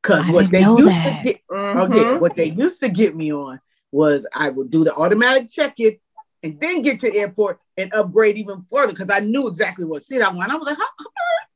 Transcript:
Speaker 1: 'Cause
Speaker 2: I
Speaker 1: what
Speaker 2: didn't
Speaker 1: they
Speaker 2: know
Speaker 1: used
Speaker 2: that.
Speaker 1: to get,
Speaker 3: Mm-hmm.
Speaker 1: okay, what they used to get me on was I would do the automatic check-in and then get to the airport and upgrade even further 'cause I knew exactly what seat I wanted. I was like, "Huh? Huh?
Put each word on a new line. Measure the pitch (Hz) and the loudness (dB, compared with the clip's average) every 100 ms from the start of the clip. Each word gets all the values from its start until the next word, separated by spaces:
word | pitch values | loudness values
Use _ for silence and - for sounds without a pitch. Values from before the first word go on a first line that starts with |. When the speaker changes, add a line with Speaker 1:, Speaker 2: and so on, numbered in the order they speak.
Speaker 1:
'Cause | - 165 170 | 2 2 4
Speaker 2:
I | |
Speaker 1:
what | 175 | 4
Speaker 2:
didn't | 190 | 4
Speaker 1:
they | 185 | 6
Speaker 2:
know | 196 233 | 6 8
Speaker 1:
used | 294 | 8
Speaker 2:
that. | 170 165 - | 6 0 -2
Speaker 1:
to | 240 | -4
get, | - _ | -6 _
Speaker 3:
Mm-hmm. | 196 - 277 285 | -8 -4 -2 2
Speaker 1:
okay, | 226 226 277 | 2 2 2
what | - | 0
they | - 156 | -2 -4
used | 170 311 349 | -2 -4 -2
to | 254 | -4
get | 180 208 | 0 0
me | 160 156 | 0 -6
on | 147 135 131 _ _ _ | -6 -10 -16 _ _ _
was | 139 151 143 - | 0 2 0 -4
I | - 147 | -4 -4
would | 131 131 | -4 -2
do | 160 | 0
the | 160 147 | 0 0
automatic | 170 190 247 269 233 | 0 2 2 2 -2
check-in | - 277 - 220 214 _ - _ _ | -4 -4 0 0 0 _ -20 _ _
and | 160 147 | -14 -6
then | 320 359 | -4 -2
get | 262 254 | -2 -2
to | 233 | -2
the | 202 | -2
airport | 202 185 202 175 _ - | -4 -2 -4 -4 _ -10
and | 190 | -4
upgrade | 214 196 190 220 208 | -2 0 2 2 0
even | 202 196 - | -8 -14 -6
further | 269 254 | -2 -2
'cause | 175 185 | -2 -4
I | 202 | -2
knew | 208 254 247 | 0 -2 -2
exactly | 165 190 185 | -4 -4 -4
what | 165 147 | -8 -10
seat | - 262 | -6 -2
I | 202 | -2
wanted. | 180 196 | -2 -6
I | 311 | -6
was | 285 | -6
like, | 302 | -6
"Huh? | - - | -8 -8
Huh? | 302 - 698 659 - | -18 -8 -4 -4 -6